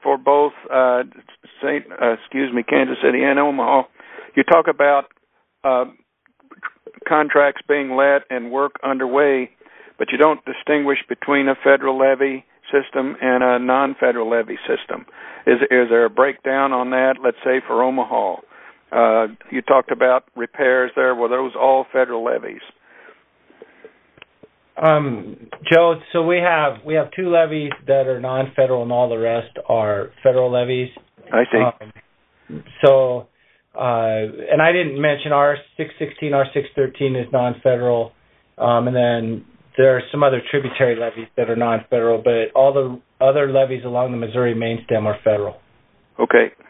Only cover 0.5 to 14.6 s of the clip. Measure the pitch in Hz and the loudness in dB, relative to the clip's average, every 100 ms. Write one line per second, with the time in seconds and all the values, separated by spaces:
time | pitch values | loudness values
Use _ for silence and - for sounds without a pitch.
0.5 | - - 135 127 123 127 - - _ - | -2 -4 0 2 0 -4 -12 -20 _ -20
1.5 | - 143 143 113 90 120 113 - 131 135 | -10 -6 -6 -8 -4 -2 -2 -6 -6 -4
2.5 | 120 117 147 131 127 147 127 135 139 147 | -4 0 0 0 0 0 2 2 2 0
3.5 | 139 117 139 - - - - - - 131 | 0 0 2 0 -8 -20 -20 -4 -2 4
4.5 | 165 160 143 143 143 139 _ _ _ _ | 4 4 2 2 2 -2 _ _ _ _
5.5 | _ 135 127 127 - _ _ _ _ _ | _ -2 0 -2 -8 _ _ _ _ _
6.5 | - - - - - - 156 151 143 143 | -18 -18 -18 -20 -14 -2 0 2 2 2
7.5 | 135 - 147 139 131 139 139 - 127 120 | 0 -4 -4 -2 0 2 0 -2 -10 -6
8.5 | 131 139 - 135 131 131 135 143 135 123 | -4 -4 -4 -6 -4 -2 0 2 0 -4
9.5 | _ _ - - - - 127 156 147 - | _ _ -20 -18 -10 -4 2 2 2 -8
10.5 | 131 - 151 143 139 - 131 - 143 135 | -10 -4 -2 -2 -4 -6 -8 -2 -2 0
11.5 | 135 139 139 135 135 135 131 139 131 - | 0 2 2 2 0 2 2 -2 -4 -14
12.5 | _ - 143 131 139 135 - 131 127 127 | _ -4 -2 -2 -4 -6 -4 0 2 2
13.5 | 123 127 131 139 135 127 120 113 117 113 | 2 2 0 0 -2 -2 0 -2 -2 -4
14.5 | - | -8